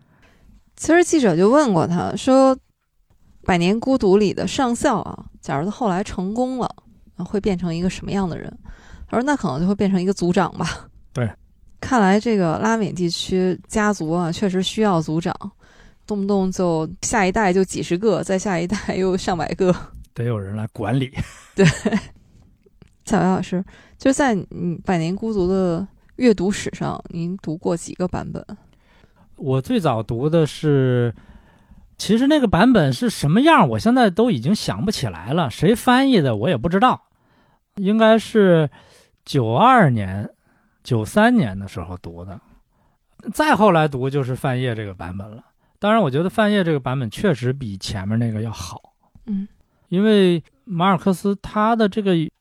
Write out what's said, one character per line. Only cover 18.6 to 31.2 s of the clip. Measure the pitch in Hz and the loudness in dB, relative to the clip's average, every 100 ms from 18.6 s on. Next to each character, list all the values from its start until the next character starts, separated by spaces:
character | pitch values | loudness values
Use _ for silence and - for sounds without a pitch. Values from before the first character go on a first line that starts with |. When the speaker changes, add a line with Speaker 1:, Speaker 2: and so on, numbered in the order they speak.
| 175 | -4
Speaker 1:
代 | 202 - 185 | -4 -4 -2
又 | 185 | -2
上 | 180 - 165 | -2 -2 -4
百 | - | -4
个。 | - 185 170 - - - | 0 2 0 -4 -18 -14
Speaker 2:
得 | - | -6
有 | 120 110 | -4 -4
人 | 98 107 | -6 -6
来 | 110 | -8
管 | - 104 135 | -6 -2 -2
理。 | 131 - - | -2 -6 -12
Speaker 1:
<laughs> | - - | -16 -8
对。 | - 175 - - 202 - - _ _ _ _ _ _ _ _ | 2 2 2 -2 -4 -6 -18 _ _ _ _ _ _ _ _
小 | - 190 | -2 0
姚 | 180 185 | 2 0
老 | |
师， | 180 180 - - - - | -2 -6 -6 -14 -20 -2
就 | 269 | 0
在 | 269 277 | 2 0
你 | 196 - - 170 156 | 0 -4 -8 -6 -6
《百 | - 175 | -2 -2
年 | 160 | -2
孤 | 196 226 | -4 -4
独》 | 208 180 | -2 0
的 | 190 185 165 196 _ _ - | 0 0 -2 -6 _ _ 0
阅 | 247 | 2
读 | 196 185 | 4 0
史 | 208 - | -4 -8
上， | - - - - | -6 -6 -6 -10
您 | 170 170 196 | -8 -8 -8
读 | - | -8
过 | 160 190 170 | -6 -4 -4
几 | - | -6
个 | - 180 | -8 -6
版 | - - | -6 -8
本？ | - - - _ _ _ _ _ _ _ - | -12 -14 -18 _ _ _ _ _ _ _ -10
Speaker 2:
我 | 143 131 | -4 -2
最 | - 247 | -2 -2
早 | 160 113 | 0 -2
读 | 107 117 151 | -4 -4 0
的 | 165 151 | 2 0
是， | - 156 139 131 123 120 - | 0 0 2 2 2 0 -4